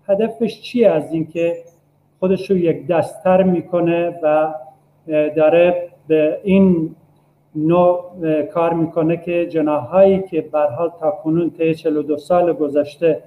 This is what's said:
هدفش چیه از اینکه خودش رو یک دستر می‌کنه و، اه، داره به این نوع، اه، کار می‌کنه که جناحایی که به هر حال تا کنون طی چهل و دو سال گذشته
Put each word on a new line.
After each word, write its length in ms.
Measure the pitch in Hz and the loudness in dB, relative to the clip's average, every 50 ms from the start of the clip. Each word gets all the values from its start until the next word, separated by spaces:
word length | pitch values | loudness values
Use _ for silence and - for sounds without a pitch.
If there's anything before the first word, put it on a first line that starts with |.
| _ | _
هدفش 540 | - 196 202 220 226 220 - 233 202 - - | -2 0 0 0 -2 -4 -4 -4 -4 -6 -8
چیه 280 | - - - 240 226 196 | -10 -4 0 2 4 4
از 220 | 165 151 143 - | 2 2 -2 -4
اینکه 520 | 160 165 156 156 - 170 170 170 170 170 - - _ _ _ _ _ _ _ _ _ _ | -4 -6 -6 -6 -4 -2 -2 -2 -2 -6 -10 -18 _ _ _ _ _ _ _ _ _ _
خودش 300 | 190 185 190 190 - - | -2 -2 -2 -2 -2 0
رو 80 | 196 | 0
یک 300 | 180 170 165 147 - 139 | 2 2 0 0 -2 -2
دستر 560 | 143 175 160 147 - - - - 185 185 185 190 | -2 -2 0 -2 -2 -6 -4 0 2 4 4 4
می‌کنه 760 | 185 175 165 156 - 175 175 170 165 170 170 170 170 170 170 160 | 2 2 0 -2 -2 -2 0 0 0 0 0 -2 -4 -4 -2 0
و، 40 | |
اه، 1000 | 151 151 156 156 156 156 - - - - _ _ _ _ _ _ 165 156 151 151 151 | 0 2 2 0 -2 -4 -8 -14 -18 -20 _ _ _ _ _ _ -4 -2 0 0 0
داره 600 | - 160 156 151 165 170 175 180 180 175 - - - _ _ | 0 2 2 4 6 4 4 4 2 0 -4 -10 -14 _ _
به 340 | - 160 156 151 156 170 - - | 0 0 2 2 0 -2 -2 0
این 520 | 196 190 196 196 190 175 165 160 160 - - _ _ _ _ _ _ _ _ _ _ - | 2 4 4 4 4 4 2 -2 -4 -8 -14 _ _ _ _ _ _ _ _ _ _ -6
نوع، 560 | 156 151 160 170 180 180 180 175 175 - - - 185 165 | -4 0 2 2 4 4 4 2 0 -4 -12 -12 -8 -4
اه، 200 | 160 156 151 143 | -2 -2 -2 -2
کار 300 | 143 - 175 170 170 170 | -4 -2 -2 -2 0 0
می‌کنه 440 | 170 160 160 - 170 160 160 170 | -2 -4 -4 -2 -2 -2 -2 -2
که 320 | 165 - 180 175 175 170 - | -4 -4 -4 -4 -4 -4 -4
جناحایی 760 | - 160 151 151 151 147 - - 170 190 196 196 196 190 190 | -4 -4 -2 -2 -2 -4 -4 -2 2 4 4 4 4 2 -2
که 140 | - 170 156 | -4 -6 -6
به 180 | 156 - - 151 | -4 -4 -2 -2
هر 100 | 147 143 | -2 -2
حال 220 | 123 160 170 165 - - | -2 -4 -6 -6 -6 -4
تا 120 | 156 156 | -4 -4
کنون 380 | - - - 160 160 170 170 156 | -4 -2 -2 -2 0 0 0 -2
طی 260 | - - 165 160 160 | -2 -2 -2 -2 -2
چهل 220 | 160 - 160 151 | -2 -2 -2 -2
و 60 | 151 143 | -2 -2
دو 140 | 143 151 | -2 -4
سال 360 | 147 - - 180 175 175 170 156 | -4 -2 0 0 2 2 0 0
گذشته 680 | 147 151 143 135 147 143 - - - 170 160 147 - - | -2 -2 -2 0 -2 -2 -2 -4 -2 0 0 0 -2 -6